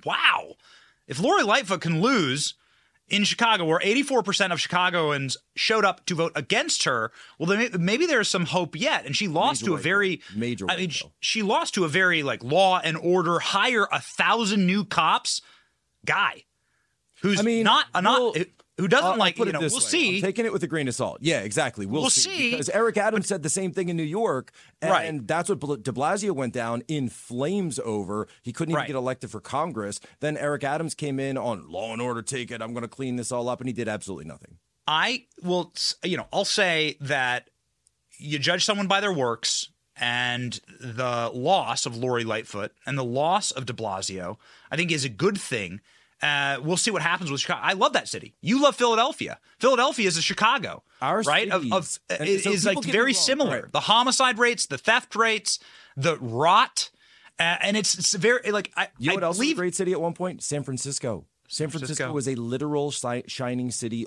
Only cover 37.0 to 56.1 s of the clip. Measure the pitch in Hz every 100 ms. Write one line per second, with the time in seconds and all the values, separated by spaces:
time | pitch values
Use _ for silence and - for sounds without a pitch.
37 | 139 139 127 123 - _ _ _ _ _
38 | _ - 147 143 135 180 220 202 190 196
39 | 202 165 123 113 - - - _ _ -
40 | 120 123 123 120 123 104 - - 127 113
41 | 127 120 117 123 139 190 113 120 131 117
42 | 127 120 113 110 113 101 107 _ - 139
43 | 123 127 156 202 - 135 127 113 110 95
44 | 98 95 87 - _ - - 156 175 151
45 | 131 98 190 202 - 117 90 98 - _
46 | _ - 147 143 139 135 151 175 240 180
47 | 170 180 165 139 - 147 143 190 285 220
48 | - 92 - _ 151 262 285 - 240 226
49 | 262 - 90 - _ - 254 247 269 262
50 | 190 160 156 - 214 262 117 - - -
51 | 135 202 165 165 220 185 131 185 151 -
52 | - 180 165 190 196 202 196 190 - 214
53 | 262 - - 277 233 123 - 147 190 220
54 | 254 - 254 220 240 220 - 135 - 240
55 | - 214 226 220 - - - - - -
56 | 160